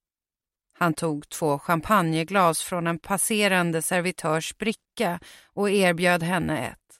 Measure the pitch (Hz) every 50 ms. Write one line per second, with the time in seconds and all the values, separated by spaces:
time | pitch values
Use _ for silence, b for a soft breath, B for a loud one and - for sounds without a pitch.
0 | _ _ _ _ _ _ _ _ _ _ _ _ _ _ _ - 175 170 151 -
1 | 170 160 151 147 147 _ - - 175 151 143 143 - - 175 160 147 - 220 202
2 | 175 160 160 160 165 160 190 202 180 165 160 - - - 190 175 170 170 170 160
3 | _ - 202 185 - - 226 208 208 196 190 180 175 170 160 165 156 - 196 180
4 | 170 185 175 - - 160 156 160 - - - - 214 226 - - _ _ _ -
5 | 226 175 175 175 B B B B B B B 185 202 208 196 208 190 180 175 165
6 | 180 175 180 170 165 170 185 170 160 156 156 127 120 117 - - _ _ - _